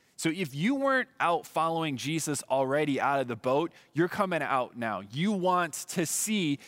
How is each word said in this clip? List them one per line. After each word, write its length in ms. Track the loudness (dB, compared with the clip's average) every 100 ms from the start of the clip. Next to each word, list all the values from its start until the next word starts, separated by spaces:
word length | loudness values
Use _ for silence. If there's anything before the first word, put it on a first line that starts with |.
| _ -6
So 140 | -4
if 240 | -2 -4
you 200 | -2 0
weren't 340 | 2 2 0 -2 0
out 260 | 0 0 -2
following 500 | -2 0 0 -2 -2
Jesus 460 | -2 -2 -2 -4 0
already 500 | 0 2 2 2 2
out 220 | 2 2
of 80 | 0
the 80 | -2
boat, 360 | 0 2 0 -6 -6
you're 160 | 0 0
coming 340 | 2 0 0
out 340 | 0 0 -2 -4
now. 260 | -4 -4 -6
You 200 | -2 -2
want 400 | 0 2 2 2 -4 -6
to 180 | -2 -2
see 520 | -2 0 2 2 0